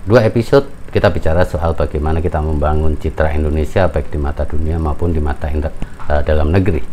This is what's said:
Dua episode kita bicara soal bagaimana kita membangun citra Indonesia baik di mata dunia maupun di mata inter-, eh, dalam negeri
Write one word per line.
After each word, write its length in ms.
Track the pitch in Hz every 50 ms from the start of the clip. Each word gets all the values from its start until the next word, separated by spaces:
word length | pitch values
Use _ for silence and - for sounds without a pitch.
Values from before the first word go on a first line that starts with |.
Dua 240 | - 92 104 123 110
episode 400 | 110 - 120 110 - - 113 107 - - - - -
kita 220 | - - - 104
bicara 320 | 90 90 - 82 80 87 90
soal 320 | - - 87 85 82 80
bagaimana 480 | - 76 73 - 78 73 78 82 80 80
kita 160 | 85 80 78
membangun 560 | 76 78 78 76 73 76 78 76 78 78 -
citra 340 | - - 80 - - 78 78 76
Indonesia 480 | 76 78 76 76 78 78 73 - - 92
baik 220 | 80 - 76 76 -
di 80 | -
mata 320 | 76 71 71 - - 73 71
dunia 320 | 71 73 78 78 82 82
maupun 320 | 80 78 76 - 87 87
di 80 | 82 76
mata 260 | - 69 73 - -
inter-, 300 | 78 73 78 76 80 - - - - - - - -
eh, 160 | 73 76 73
dalam 260 | - 78 76 73 73
negeri 300 | 82 98 92 90 85 76 - -